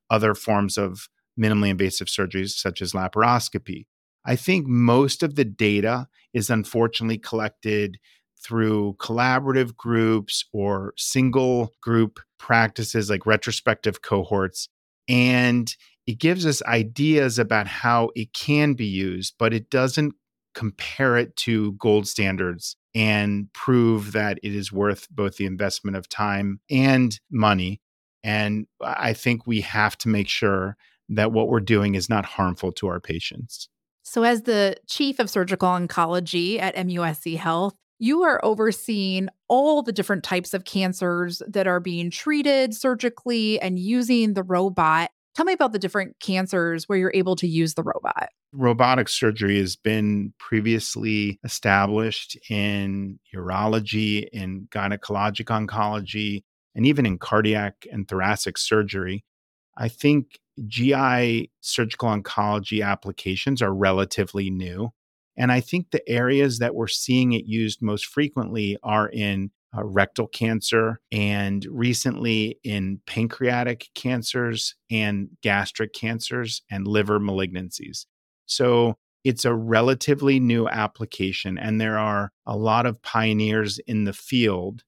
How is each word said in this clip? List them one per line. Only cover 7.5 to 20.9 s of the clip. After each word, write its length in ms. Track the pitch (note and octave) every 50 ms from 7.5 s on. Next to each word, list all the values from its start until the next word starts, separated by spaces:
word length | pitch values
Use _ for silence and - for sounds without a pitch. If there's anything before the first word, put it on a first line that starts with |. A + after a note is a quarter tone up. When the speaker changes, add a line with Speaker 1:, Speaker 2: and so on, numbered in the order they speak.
| - _ - A2 G#2+ G#2 G#2 G2 F2+ - _ _ _ _ _ _ _ _
Speaker 1:
through 560 | - - A#2 A2+ A2+ A2 G#2+ G#2 G#2 G2+ F#2+ -
collaborative 760 | - - A2+ A#2+ B2 B2+ B2+ C3 C#3 C3+ C3 C3 B2+ A#2+ A#2
groups 720 | - - A#2 A#2 A2+ A2+ A2+ A2+ A2 G2+ - - - - -
or 400 | - G#2+ G2 G2+ G2+ F#2+ F#2+ G#2 -
single 760 | - - - - C3+ C3 C3 A#2 C3+ C3 B2+ B2+ A#2+ A#2 G#2+ - _
group 400 | - A#2 A#2 A2+ A2+ G#2 - - - _ _ _
practices 720 | - - A#2+ A#2 A2+ A2 - - A2+ - - A#2 G#2 G2
like 160 | G#2 F#2 -
retrospective 800 | A2 G#2+ G#2+ - A#2+ A2 - - A#2+ G#2+ - - G#2+ F#2+ -
cohorts. 680 | - - G#2 G2 F#2 - G#2 G2 F#2+ F#2 - - - - _ _ _ _ _ _ _ -
And 640 | B2+ B2 B2 B2+ B2+ B2 B2 B2 A#2+ B2 A#2 A#2 - - _ _ _ _ _
it 120 | - A2+ A#2
gives 260 | - D#3+ F3+ F#3 F3
us 180 | D#3+ C#3 - -
ideas 720 | - A#2 A#2 A2 G#2+ A#2 - C#3+ D#3 D#3 D3 C#3 C3 A2 A#2+
about 300 | A#2 G2+ A#2 G#2+ G#2 -
how 420 | - - - A#2+ A#2+ A#2 A#2 A#2 -
it 180 | A2+ A2 - -
can 400 | - - D3+ D3 D3 D3+ D3 C#3
be 100 | A#2 A2
used, 500 | G#2 F#2+ F#2+ F#2+ F#2+ F2+ F#2 F#2+ - - -
but 160 | A#2 A2+ A2+
it 160 | A2+ A2 -
doesn't 440 | - B2+ C3 C3 B2+ D#3+ D3+ D3 - _ _ _ _ _ _ _ -
compare 600 | - A2+ G#2 - - - -